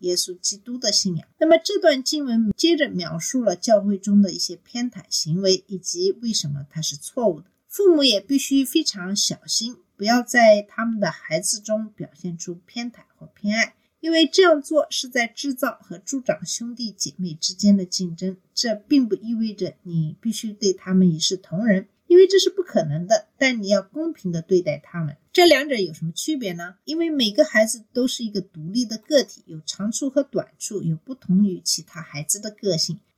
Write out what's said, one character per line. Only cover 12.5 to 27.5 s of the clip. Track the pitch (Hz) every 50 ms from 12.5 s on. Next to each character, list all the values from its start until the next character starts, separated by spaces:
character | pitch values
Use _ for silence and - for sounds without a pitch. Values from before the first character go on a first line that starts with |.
| 170 175 _
偏 | _ - 240 240 240
袒 | - - - _ _
或 | - 160 -
偏 | _ _ - 202 208
爱， | 226 214 - _ _ _ _ _ _
因 | - 320
为 | 330 320 320
这 | 320 - 370
样 | 381 349 320 294
做 | 277 - 320 294 - -
是 | - - - 254
在 | - 254 233
制 | 226 _ - - 277
造 | 254 - 277 240 214 -
和 | _ - 180 170
助 | - - 277 269
长 | 254 - 160 160 170
兄 | - - - 233 240 240
弟 | 226 240 214
姐 | 185 - - - -
妹 | - 185 175 151
之 | 160 - -
间 | 185 - 208 208 202
的 | 196 180
竞 | 180 - - 185 175 165
争， | 165 185 190 190 - _ _ -
这 | - - 233 214
并 | 208 - - 302 277 254 214
不 | 202
意 | 185 - 226 233
味 | 220 226 220
着 | 202 - 185 156 - _
你 | - 180 170 165 160 151 - -
必 | - 226
须 | 214 - - 220
对 | 208 208 214 196
他 | 185 185 - 190 185
们 | 185 185 180
一 | 160 156
视 | - - 190
同 | 185 - - 160 180 226
仁， | 233 190 190 202 _ _ _ _
因 | - 349
为 | 359 381
这 | 370 403 381
是 | - 359
不 | - -
可 | - - - - 165
能 | 151 143 160 175
的， | 190 226 214 - _ _
但 | - 277 262 247 226
你 | 202 190
要 | 208 196
公 | 190 _ - 294 320 330
平 | 294 - - 180
地 | 170 165
对 | 160 - 190 180
待 | 175 - 147 147
他 | - - - 170
们。 | 160 143 - - _ _
这 | - 349 392
两 | 349 294 262 285 311
者 | 269
有 | 220 190 165
什 | 160 - 160
么 | 160
区 | 170 - - 311 311
别 | 269 240 190
呢？ | 170 170 170 180 190 _ _
因 | - 302 330
为 | 330 330
每 | 311 277 240 208
个 | 202 - 302
孩 | -